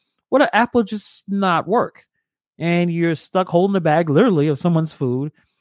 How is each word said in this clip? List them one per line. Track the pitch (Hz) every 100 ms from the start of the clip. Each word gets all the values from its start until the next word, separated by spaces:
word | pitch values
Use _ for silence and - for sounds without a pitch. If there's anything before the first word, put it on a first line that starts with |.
| _ _ _
what | 269
an | 269
app | 208 240 240
will |
just | 202 214 - - -
not | 196 190 165 165
work. | 233 - - _ _ _ _ _ -
And | 165 175 175
you're | 170 170 160
stuck | - 185 185
holding | 170 196
the | 196
bag, | 160 156 165
literally, | 143 240 160 151
of | 135
someone's | 175 165 160
food. | - 131 127 151 - _ _